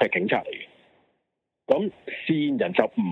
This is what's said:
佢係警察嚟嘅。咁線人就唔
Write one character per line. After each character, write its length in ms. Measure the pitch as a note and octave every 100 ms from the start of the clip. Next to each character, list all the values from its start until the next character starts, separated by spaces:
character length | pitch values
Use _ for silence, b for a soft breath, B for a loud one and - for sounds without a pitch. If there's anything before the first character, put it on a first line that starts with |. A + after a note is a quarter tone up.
佢 40 | G#2+
係 40 | -
警 100 | F#2+
察 140 | A#2
嚟 80 | -
嘅。 160 | - - - _ _ _ _ _ _ _ _ -
咁 240 | - G3+ - - - -
線 340 | D#3+ D3 C3+
人 120 | F2
就 100 | F#2
唔 180 | A2 - F#2+